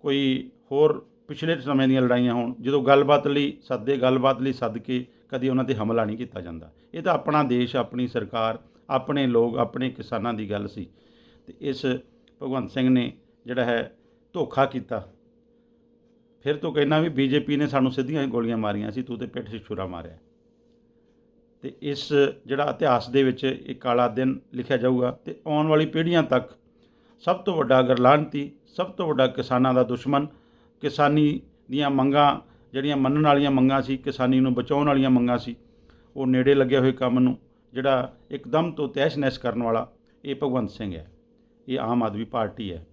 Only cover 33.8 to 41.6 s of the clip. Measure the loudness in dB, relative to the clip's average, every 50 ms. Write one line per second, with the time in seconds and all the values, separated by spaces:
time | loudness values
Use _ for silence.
33.8 | -2 -2 -6 -4 -4 -8 -4 -2 0 2 2 2 2 2 0 -2 -2 0 0 0
34.8 | 2 2 2 2 4 4 4 4 4 2 0 -2 -2 -8 -14 -14 _ _ _ _
35.8 | _ _ -20 _ _ _ _ -4 0 2 2 4 4 6 6 6 4 4 4 4
36.8 | 4 2 2 2 0 2 4 4 4 4 2 -2 _ _ _ _ _ _ -10 -2
37.8 | 0 2 2 2 0 -4 -10 _ _ _ -12 -12 -8 -2 0 0 0 -2 -4 -6
38.8 | -6 -4 -2 0 0 0 0 0 -2 -2 -2 -2 -6 -4 -4 -2 -2 0 0 -2
39.8 | -2 -6 _ _ _ _ _ _ -10 -10 -6 -4 -4 -2 -2 -2 -2 -4 -8 -10
40.8 | -10 -10 -10 -10 -14 -18 _ _ _ _ _ _ _ _ _ _